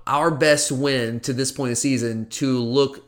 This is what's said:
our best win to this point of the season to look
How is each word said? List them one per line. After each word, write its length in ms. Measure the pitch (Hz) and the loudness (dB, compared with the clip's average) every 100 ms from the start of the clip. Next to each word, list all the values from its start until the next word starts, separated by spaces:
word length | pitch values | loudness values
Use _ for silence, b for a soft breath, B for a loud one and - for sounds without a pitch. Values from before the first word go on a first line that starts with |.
| - | -2
our 240 | 139 165 | 0 2
best 420 | 147 151 147 - | 4 4 4 2
win 480 | 131 139 135 117 117 | 0 0 0 -2 -4
to 140 | - | -4
this 180 | 127 131 | -2 -2
point 160 | - 131 | -2 -2
of 40 | |
the 40 | 120 | 0
season 500 | 143 127 117 113 110 | 0 0 0 -4 -6
to 280 | - 135 131 | -4 0 0
look 460 | 117 131 135 - | 0 2 0 -2